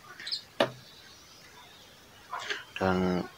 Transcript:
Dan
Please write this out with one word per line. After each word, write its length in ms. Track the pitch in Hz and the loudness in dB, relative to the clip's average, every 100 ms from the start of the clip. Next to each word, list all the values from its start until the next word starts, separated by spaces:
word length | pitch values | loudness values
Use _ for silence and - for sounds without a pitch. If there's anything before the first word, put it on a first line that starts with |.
| - - - - - - - - - - - - - - - - - - - - - - - - - - - - | -18 -14 -8 -8 -8 2 2 2 -18 -20 -20 -20 -20 -20 -20 -20 -20 -20 -20 -20 -20 -20 -12 -10 -6 -6 -8 0
Dan 480 | 95 92 92 90 - | 4 4 4 2 0